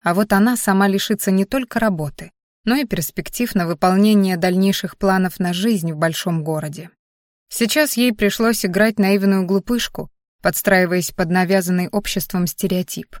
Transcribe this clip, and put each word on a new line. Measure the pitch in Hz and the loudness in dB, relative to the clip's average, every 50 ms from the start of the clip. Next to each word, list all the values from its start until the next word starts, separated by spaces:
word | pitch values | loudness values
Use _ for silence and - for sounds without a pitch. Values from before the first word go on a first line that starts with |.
| _ | _
А | 175 175 | 0 0
вот | 196 196 208 | 0 2 2
она | 208 190 208 240 247 | 2 4 4 2 2
сама | 233 - - 190 190 202 | 0 0 0 2 4 4
лишится | 196 190 196 - - 214 202 - 202 | 2 2 0 0 -2 -4 -2 0 0
не | 190 190 196 | 2 2 0
только | - - 269 254 _ - 233 | 0 -2 -4 -4 _ -2 0
работы, | 226 220 185 156 151 143 - - 170 170 _ _ _ _ _ _ _ | 0 0 0 -2 -6 -8 -8 -12 -18 -18 _ _ _ _ _ _ _
но | 214 247 | 0 0
и | 285 285 | 0 0
перспектив | 220 - 185 151 - _ - 165 - - - 240 233 - | -2 -4 -4 -6 -6 _ -10 -10 -10 -6 -4 -4 -2 -2
на | 202 170 | -2 -2
выполнение | 165 170 - - 185 185 190 208 214 220 202 196 190 185 | -2 -2 0 2 2 4 4 4 4 4 4 4 2 0
дальнейших | 170 170 185 180 185 190 196 196 - - 180 - _ | 0 0 0 2 2 2 2 0 -2 -4 -8 -6 _
планов | - 190 190 190 185 180 - - | 0 2 2 2 0 -2 -2 -4
на | 185 175 | -4 -4
жизнь | 180 175 196 233 226 185 160 165 | -2 -2 0 0 0 0 -2 -4
в | 156 | -4
большом | 151 165 165 156 - - 185 170 160 151 | -2 -2 -2 -2 -2 -4 -2 -2 -2 -2
городе. | 160 156 156 151 151 147 156 165 170 _ _ _ _ _ _ _ _ _ _ _ _ | -4 -4 -4 -4 -8 -10 -12 -14 -16 _ _ _ _ _ _ _ _ _ _ _ _
Сейчас | - - 233 214 - 302 302 277 - | -4 -2 -2 0 2 2 2 0 0
ей | 233 247 247 | 0 0 0
пришлось | 220 - 208 202 - - 226 226 226 - - | 2 2 0 0 0 2 0 0 0 0 -2
играть | 190 175 196 214 226 214 - | -2 2 2 2 2 2 2
наивную | 196 190 196 202 196 196 196 190 185 | 2 2 2 2 4 2 2 2 0
глупышку, | 175 196 196 - - 240 233 - - - - - - _ _ _ _ _ _ | 0 0 -2 0 0 -2 -2 -2 -6 -8 -10 -12 -12 _ _ _ _ _ _
подстраиваясь | - 180 175 - - 208 196 185 185 170 180 180 165 - | -4 -2 -2 0 0 2 4 4 4 2 0 -2 -2 -4
под | - - 180 165 | -4 -4 -2 0
навязанный | 180 185 180 170 196 190 175 175 180 180 180 - | 2 0 2 4 2 2 2 2 0 0 -2 -2
обществом | - 208 - - - 190 - - - 180 180 | -4 -4 -4 -2 -6 -6 -6 -4 -2 -2 -2
стереотип. | 170 - - - 185 185 180 185 - - - 156 _ - - | -2 -2 -4 -2 -2 0 -2 -2 -4 -8 -12 -12 _ -18 -20